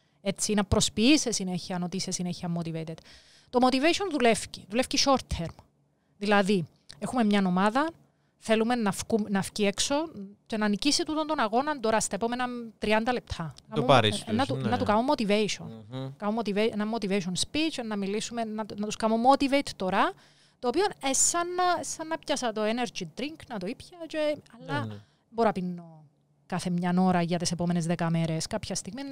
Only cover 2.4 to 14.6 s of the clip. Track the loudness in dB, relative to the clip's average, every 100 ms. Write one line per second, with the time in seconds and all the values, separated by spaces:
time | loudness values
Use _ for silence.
2.4 | -4 -4 -4 -6 -8 -12 -18 -20 -20 -20
3.4 | _ 2 4 6 4 2 0 4 4 4
4.4 | 0 -14 -4 -2 0 2 4 2 0 -6
5.4 | -6 -10 -20 _ _ _ _ _ 2 4
6.4 | 6 2 0 _ -20 -10 -4 0 2 4
7.4 | 4 2 2 2 0 -4 _ _ _ _
8.4 | 0 2 4 2 0 -2 0 0 2 0
9.4 | 0 0 0 0 0 0 -2 -8 -14 -18
10.4 | -8 -2 0 2 2 0 0 -2 -2 -2
11.4 | 0 0 0 -2 0 0 0 -2 -2 -2
12.4 | -4 -6 -12 -6 0 0 0 -2 -6 -8
13.4 | -10 -12 -6 0 6 6 6 2 -2 0
14.4 | 0 -2